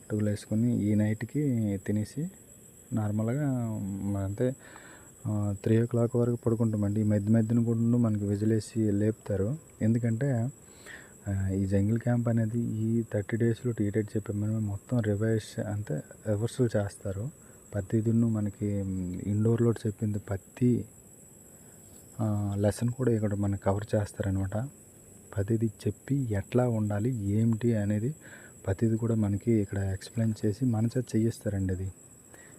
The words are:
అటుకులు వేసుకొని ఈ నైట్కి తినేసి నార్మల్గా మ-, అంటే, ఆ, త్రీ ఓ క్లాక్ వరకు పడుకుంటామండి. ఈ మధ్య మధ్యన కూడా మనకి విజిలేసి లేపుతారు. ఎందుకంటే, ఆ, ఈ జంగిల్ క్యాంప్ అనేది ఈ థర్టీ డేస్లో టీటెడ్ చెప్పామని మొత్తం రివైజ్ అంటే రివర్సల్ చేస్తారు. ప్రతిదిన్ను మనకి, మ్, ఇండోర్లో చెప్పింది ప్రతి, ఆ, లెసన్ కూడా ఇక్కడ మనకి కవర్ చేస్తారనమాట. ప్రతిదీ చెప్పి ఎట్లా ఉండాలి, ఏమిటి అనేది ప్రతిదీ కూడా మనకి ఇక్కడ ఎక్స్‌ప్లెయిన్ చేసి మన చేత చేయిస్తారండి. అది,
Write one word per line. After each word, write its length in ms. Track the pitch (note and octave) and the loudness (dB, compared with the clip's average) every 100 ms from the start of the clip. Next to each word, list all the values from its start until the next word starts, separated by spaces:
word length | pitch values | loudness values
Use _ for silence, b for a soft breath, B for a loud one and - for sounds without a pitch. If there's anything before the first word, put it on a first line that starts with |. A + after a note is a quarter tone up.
అటుకులు 260 | - G#2+ G#2 | -6 -2 0
వేసుకొని 520 | G2+ - A2 A#2+ A2+ | -2 -2 0 2 2
ఈ 120 | G#2 | 2
నైట్కి 480 | G#2 G#2+ A2 A2+ C#3 D3 A#2 G#2 G2 - | 2 2 0 -4 -2 0 0 0 -2 -2
తినేసి 440 | G#2 G#2 C#3 F3+ - - - - - - | -2 -2 -6 -8 -10 -20 -20 -20 -20 -6
నార్మల్గా 760 | A#2 G#2+ G#2+ A2 C#3 C#3+ B2+ A2+ G#2+ | -4 0 0 0 0 0 -2 -2 -4
మ-, 340 | G2 G2 G2+ G2 | -4 -4 -2 -2
అంటే, 400 | G2 G#2 B2+ C3+ B B B B B - A2 | -2 0 -2 -2 B B B B B -10 -4
ఆ, 280 | G#2 G#2 G2 | -2 -2 0
త్రీ 180 | A2 A2 | 4 4
ఓ 40 | A#2 | 4
క్లాక్ 300 | A#2 A#2 A#2+ | 2 2 2
వరకు 200 | A#2+ A#2+ A#2 | 0 0 0
పడుకుంటామండి. 540 | A2+ A2+ G#2+ G2+ G#2+ | 2 2 2 0 2
ఈ 40 | |
మధ్య 280 | G#2+ G#2 G#2 | 2 2 4
మధ్యన 300 | A2+ A2 A#2 | 4 4 2
కూడా 160 | A#2 A2+ | 2 2
మనకి 460 | A#2 A#2+ A2+ G#2 | 2 2 2 0
విజిలేసి 680 | G2+ G2+ G#2+ A2 - A2+ G#2+ | 0 0 2 0 0 0 2
లేపుతారు. 680 | G2+ G#2+ G#2+ - G2 G2+ D#3 - - | 2 2 0 -2 -2 -2 -4 -10 -2
ఎందుకంటే, 680 | A2 A#2 A#2 A2+ C#3 A#2 B2 - B B B B B B G2+ | 2 2 0 0 0 0 -2 -6 B B B B B B -4
ఆ, 200 | G2 F#2+ | -2 0
ఈ 180 | F#2+ G2 | 0 2
జంగిల్ 320 | G2 G2+ A2+ | 2 2 0
క్యాంప్ 300 | A#2+ A#2+ A#2+ | 0 0 2
అనేది 300 | A#2 A2 A#2 | 0 0 -2
ఈ 440 | A#2 G#2+ A2+ A#2 A2+ | -4 -2 0 0 -2
థర్టీ 240 | G#2+ G2+ A2+ | -4 -2 0
డేస్లో 360 | A#2 A2 B2 | 0 0 -2
టీటెడ్ 340 | A2 G#2 A2 G#2+ A2 | -2 0 0 -2 -4
చెప్పామని 440 | - G#2 G#2+ A2 | -4 -4 -2 -2
మొత్తం 400 | G#2 G2+ - B2 | -4 -6 -2 0
రివైజ్ 600 | G#2+ G2+ A2+ A2 - - | 0 0 0 0 -2 -6
అంటే 340 | G2+ G2+ G#2 D3+ - - - | -6 -6 -4 -6 -8 -8 -2
రివర్సల్ 400 | G#2 A#2 - A#2+ G#2+ | -2 -2 0 0 2
చేస్తారు. 540 | G2+ - G2+ F#2+ B2+ - B B - | -2 -6 -8 -6 -8 -10 B B -8
ప్రతిదిన్ను 540 | G2+ G2 A2+ A2+ A2+ A#2 | -6 0 0 2 2 2
మనకి, 540 | A2 G#2 - G#2 G2+ | 0 -2 -4 -2 -2
మ్, 380 | F#2+ F#2 F2+ F2 G2 | -2 -4 -4 -4 -2
ఇండోర్లో 460 | G#2 A2 A#2 A#2 | 0 2 4 2
చెప్పింది 460 | A2 A2 - A2 G#2 | 2 -2 -2 -4 -4
ప్రతి, 680 | - G2 - - B2 A2 G#2 - - - - - - B B B B B - - | -4 -6 -8 0 2 2 -2 -14 -20 -20 -20 -20 -20 B B B B B -14 -4
ఆ, 340 | A2 G#2 G2+ G2+ | -2 0 -2 2
లెసన్ 320 | G2+ - A#2+ | 2 2 -2
కూడా 220 | A#2+ B2 | 0 0
ఇక్కడ 220 | A2+ G#2+ | 2 0
మనకి 280 | G2+ G2+ G2 | 0 0 0
కవర్ 220 | G2+ G2+ G#2 | 0 0 0
చేస్తారనమాట. 640 | G#2+ G2+ - G2 F#2+ F#2+ G#2+ C#3 - - - - - - G2+ | -2 0 -4 -2 -2 -2 -4 -6 -10 -20 -20 -20 -20 -8 -4
ప్రతిదీ 300 | G2 A2+ A2+ | 0 0 0
చెప్పి 680 | - G#2 - - C#3 A#2+ | -2 -4 -4 -2 -2 0
ఎట్లా 340 | G2+ - B2 B2 | -2 0 2 2
ఉండాలి, 600 | A2 G#2+ G#2 A#2+ A#2+ G2 | 2 0 0 0 -2 0
ఏమిటి 460 | G#2+ A#2 A2 A#2+ | 2 2 2 2
అనేది 400 | A2 G2+ G#2+ A#2+ - B B B - - | 2 2 0 -2 -6 B B B -6 -4
ప్రతిదీ 300 | F#2+ A2+ A2 | 0 2 2
కూడా 180 | A2+ | 2
మనకి 380 | A2 G#2 G2+ A#2 | 2 2 0 2
ఇక్కడ 260 | A2+ G2+ G2+ | 2 2 -2
ఎక్స్‌ప్లెయిన్ 560 | G2 F#2+ - A2+ A2 G#2 A2 | -2 -4 -6 -2 -2 0 -2
చేసి 180 | G2 | 0
మన 220 | B2+ A2 A#2 | 0 2 0
చేత 300 | C3 A#2+ A2 | -2 -2 0
చేయిస్తారండి. 560 | A2+ - G#2+ G2 F#2+ | 0 0 -4 -2 -2
అది, 200 | F#2 F#2+ - - - - B B | -2 -6 -10 -20 -20 -20 B B